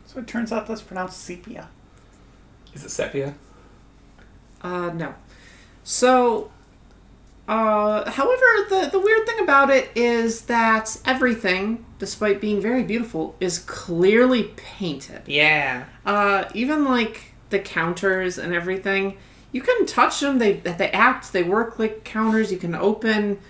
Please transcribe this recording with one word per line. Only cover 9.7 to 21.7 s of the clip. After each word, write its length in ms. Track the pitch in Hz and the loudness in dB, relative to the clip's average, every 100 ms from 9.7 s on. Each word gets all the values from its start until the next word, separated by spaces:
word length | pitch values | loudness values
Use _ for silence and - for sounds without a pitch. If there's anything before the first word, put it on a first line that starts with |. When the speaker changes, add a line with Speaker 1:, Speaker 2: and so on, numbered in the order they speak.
| 269 - 226 | 4 2 0
Speaker 3:
is 480 | 240 233 226 226 | 2 2 0 -4
that 540 | - 233 226 220 214 - - | -2 2 4 2 0 -4 -2
everything, 800 | 262 247 226 196 185 208 226 - - | 2 2 2 0 0 -2 -6 -8 -12
despite 400 | 196 - 214 202 | -10 -2 0 0
being 220 | 214 208 | 0 -2
very 220 | 208 254 | 0 -2
beautiful, 520 | 180 226 226 165 160 - | 0 -4 -4 -6 -8 -4
is 180 | 185 170 | -4 -4
clearly 840 | - - - 170 190 220 254 254 - - | -10 -14 -6 2 4 6 6 4 0 -8
painted. 680 | - - 185 135 - - - | -20 -8 -8 -8 -10 -18 -4
Speaker 4:
Yeah. 580 | 147 151 151 139 123 131 - - | 2 4 4 0 -6 -10 -10 -2
Speaker 3:
Uh, 400 | 208 202 196 - | 2 2 2 -2
even, 320 | 202 254 302 277 | -4 -2 0 2
like, 480 | 247 226 - - - - | 2 0 -4 -18 -20 -6
the 100 | 196 | -4
counters 800 | 196 175 165 175 196 190 180 180 | -2 -4 -2 0 0 0 -2 -6
and 160 | 170 | -4
everything, 640 | 175 175 190 196 196 196 196 - - - | -4 -4 -4 -2 -2 -2 -6 -18 -20 -10
you 100 | 277 | -4
can 240 | - 494 - | 0 0 0
touch 360 | - 320 - | 2 2 2
them. 180 | 285 262 | 0 2
They, 140 | 214 | 2
they 360 | 175 175 170 190 | 0 -4 -4 -2
act, 420 | 190 240 262 - | 2 2 2 -4
they 100 | 190 | -2
work 340 | 175 208 226 | 0 0 -2